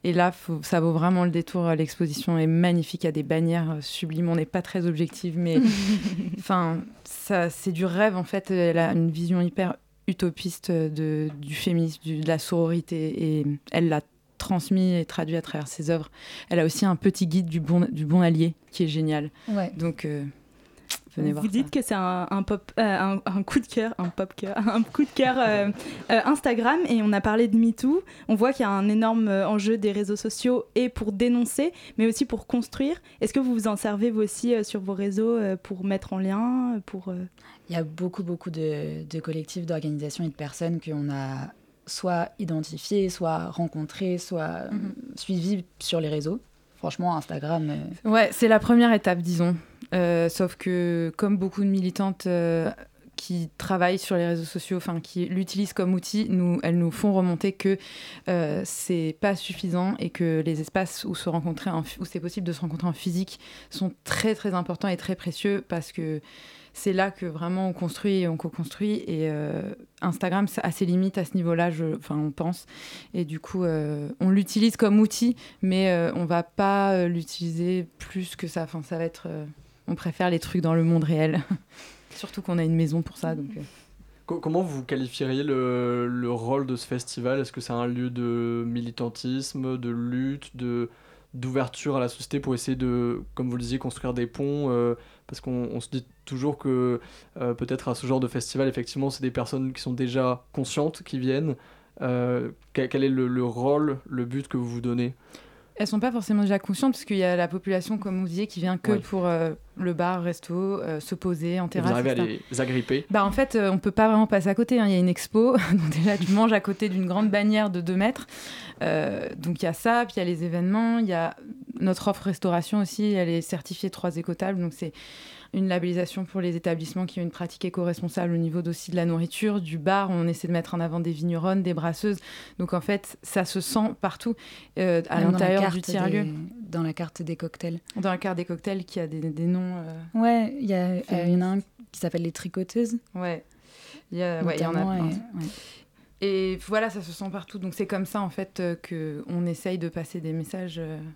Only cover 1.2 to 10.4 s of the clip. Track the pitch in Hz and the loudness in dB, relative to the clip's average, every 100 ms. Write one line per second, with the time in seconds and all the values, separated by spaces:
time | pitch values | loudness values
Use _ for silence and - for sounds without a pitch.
1.2 | 175 170 165 180 170 160 156 - 165 143 | 4 2 -2 0 2 2 0 0 -2 0
2.2 | - 165 160 165 175 175 156 175 170 151 | 0 2 4 4 4 4 0 -2 -2 -2
3.2 | 139 160 165 170 160 151 143 - 165 156 | 0 2 2 2 0 -4 -6 -6 -4 -2
4.2 | 170 165 156 185 175 190 175 156 165 - | 2 2 0 -4 -2 -2 0 0 -2 -2
5.2 | 175 165 170 165 233 202 196 208 170 175 | -4 -2 2 4 4 2 2 0 0 -4
6.2 | 175 196 - 185 165 165 - - - - | -4 -6 0 2 2 -2 -6 -18 -16 -14
7.2 | - 190 170 - 196 165 185 175 214 185 | 0 2 2 0 -4 0 0 4 4 2
8.2 | 175 196 190 185 170 165 165 165 165 160 | -2 -4 0 2 4 4 4 4 2 0
9.2 | 170 180 175 185 180 - _ _ - 180 | 0 2 2 0 -2 -4 _ _ -6 0
10.2 | 180 - | -2 -2